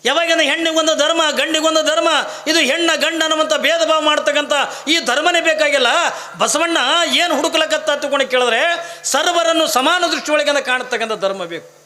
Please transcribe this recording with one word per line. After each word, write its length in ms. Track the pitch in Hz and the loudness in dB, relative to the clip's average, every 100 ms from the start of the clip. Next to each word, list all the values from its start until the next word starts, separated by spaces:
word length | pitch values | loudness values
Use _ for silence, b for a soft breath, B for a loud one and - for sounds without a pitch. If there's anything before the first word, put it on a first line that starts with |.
ಯಾವಾಗಿಂದ 360 | 226 294 339 330 | 0 0 2 2
ಹೆಣ್ಣಿಗೊಂದು 540 | 294 311 330 320 320 | 2 0 0 0 0
ಧರ್ಮ, 280 | 302 294 330 302 | 2 2 2 0
ಗಂಡಿಗೊಂದು 520 | 254 302 311 320 311 | 0 -2 0 2 2
ಧರ್ಮ, 260 | 302 320 330 294 202 B - | 2 0 2 0 -2 B -2
ಇದು 120 | 330 | 0
ಹೆಣ್ಣ 320 | 277 320 330 311 | 2 0 0 0
ಗಂಡ 260 | 294 320 | 0 0
ಅನ್ನುವಂಥ 320 | 320 311 311 | 0 0 0
ಭೇದ 300 | 302 262 330 | 0 0 0
ಭಾವ 160 | 320 311 | 2 2
ಮಾಡ್ತಕ್ಕಂಥ 520 | 302 302 302 285 285 294 240 B 262 | 2 0 0 0 0 -2 -2 B -2
ಈ 100 | 330 | 0
ಧರ್ಮನೇ 420 | 247 247 320 339 | 0 0 2 2
ಬೇಕಾಗಿಲ್ಲ. 460 | 330 311 294 285 247 302 302 B B 175 | 2 2 2 2 2 2 0 B B -4
ಬಸವಣ್ಣ 400 | 226 294 339 330 254 330 330 | -2 0 0 0 2 0 2
ಏನು 220 | 262 349 277 | 0 0 0
ಹುಡುಕ್ಲಕತ್ತ 540 | 311 320 311 302 302 | 0 0 0 -2 -2
ತಿಳ್ಕೊಂಡು 360 | 285 285 277 262 | -2 -2 -2 0
ಕೇಳಿದ್ರೆ, 340 | 254 247 226 330 339 B B | 2 2 2 0 -2 B B
ಸರ್ವರನ್ನು 600 | - 269 349 349 330 330 311 | -4 0 0 2 2 0 0
ಸಮಾನ 380 | 247 269 359 339 | 2 2 2 0
ದೃಷ್ಟಿಯೊಳಗಿಂದ 460 | 311 - 302 294 285 | -2 -2 0 2 0
ಕಾಣ್ತಕ್ಕಂಥ 540 | 254 254 247 233 220 | 0 -4 -2 -4 -4
ಧರ್ಮ 320 | 208 190 196 | -2 -4 -4
ಬೇಕು. 340 | 175 165 - - | -8 -10 -14 -20